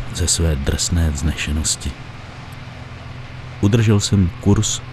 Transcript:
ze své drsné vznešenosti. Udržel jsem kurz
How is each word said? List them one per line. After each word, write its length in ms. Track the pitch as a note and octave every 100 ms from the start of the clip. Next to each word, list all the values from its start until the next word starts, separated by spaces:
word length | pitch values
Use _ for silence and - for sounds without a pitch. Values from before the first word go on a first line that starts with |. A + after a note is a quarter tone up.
| - -
ze 120 | E2
své 280 | - D#2+ C#2+
drsné 560 | C#2 D2+ - E2+ D#2+
vznešenosti. 800 | C#2+ D2+ - - D#2 D#2 - - - - - - - - - - - - - - - - - - -
Udržel 380 | G2+ A2+ A2 G#2
jsem 300 | - G2+ F2 -
kurz 400 | - G2+ G2+ - -